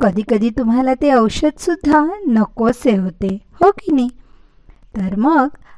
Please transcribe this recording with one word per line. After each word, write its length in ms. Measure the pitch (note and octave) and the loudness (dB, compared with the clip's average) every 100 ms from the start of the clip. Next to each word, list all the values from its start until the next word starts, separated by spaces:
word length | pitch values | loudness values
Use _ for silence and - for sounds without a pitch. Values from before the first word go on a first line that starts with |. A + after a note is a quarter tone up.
कधी-कधी 500 | G#3+ F#3 G#3 G#3+ A#3 | -2 0 -2 0 -2
तुम्हाला 440 | A3+ A3+ A#3+ C4 | -2 0 0 0
ते 180 | C4 C#4+ | 0 2
औषधसुद्धा 960 | B3+ A3 - D4+ - - E4+ D4 D4+ D#4 G#4 F#4 | 2 2 0 -4 -2 -4 -2 2 2 2 -2 -2
नकोसे 680 | A3 G#3 - A3+ A#3+ C4 G3+ | 0 0 -2 -2 0 0 0
होते, 420 | F#3 - G3 G3 - | -2 -6 -6 -6 -12
हो 180 | - F#4+ | 0 2
की 220 | G4 F#4+ | 2 -2
नाही? 160 | C#4 B3 - - - - _ - - - A3 | -2 -2 -6 -20 -20 -20 _ -20 -20 -12 -8
तर 180 | F#3 G3 | -4 -2
मग 320 | C4 D#4+ C4+ - - | 2 2 0 -4 -20